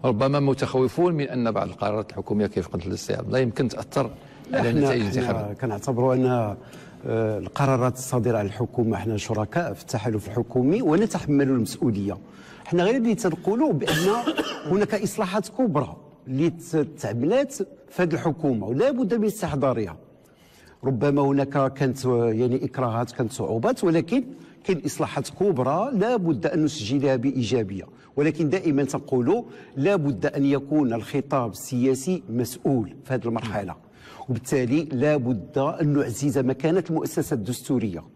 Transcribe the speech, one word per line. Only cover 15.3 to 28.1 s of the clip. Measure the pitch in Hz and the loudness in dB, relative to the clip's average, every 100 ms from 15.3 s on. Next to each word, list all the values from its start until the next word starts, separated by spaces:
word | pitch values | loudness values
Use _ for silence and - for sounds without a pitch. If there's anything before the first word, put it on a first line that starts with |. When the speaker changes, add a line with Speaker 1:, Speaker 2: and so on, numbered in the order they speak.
| 202 - | -2 -4
Speaker 2:
كبرى | - 254 147 127 - - - - | 0 0 2 -2 -8 -20 -20 -6
اللي | 131 165 | 0 0
ت-، | 170 - 156 | 0 -4 -2
تعملات | 147 - 107 113 139 247 277 - 196 - - | -2 -4 -4 -2 2 2 0 -4 -8 -10 -14
في | - | -2
هذه | 180 | 0
الحكومة | 151 160 147 147 117 98 | 0 -2 0 0 0 -2
ولا | 127 247 | 2 2
بد | 254 220 | 2 0
من | 233 | 2
استحضارها. | 214 202 165 143 135 117 101 - - - - _ - - - - | 0 0 -4 0 0 0 -2 -8 -20 -20 -20 _ -20 -20 -20 -6
ربما | 131 127 143 143 | -2 2 2 4
هناك | 139 139 135 139 135 | 4 4 2 2 0
كانت، | 135 139 127 | 2 -2 0
يعني، | 127 120 117 110 123 127 | 0 2 2 2 2 0
إكراهات، | 127 - 123 113 123 | -2 -2 -2 0 -4
كانت | - 113 | -4 -6
صعوبات، | - 107 113 180 254 | -4 -2 0 0 0
ولكن | 185 165 165 240 254 - - - - | 2 2 2 0 -2 -12 -20 -12 -2
كاين | 175 - | -2 -2
إصلاحات | - - - - | -4 -4 -4 -6
كبرى | - 202 143 127 156 240 | 0 2 2 2 0 0
لا | 233 214 247 | 0 2 2
بد | 170 135 160 | 2 0 0
أن | 160 | 2
نسجلها | 151 - 101 139 139 131 | 0 -2 -2 0 2 2
بإيجابية، | 127 131 113 127 101 95 - - - | 2 0 0 0 0 -6 -12 -18 -10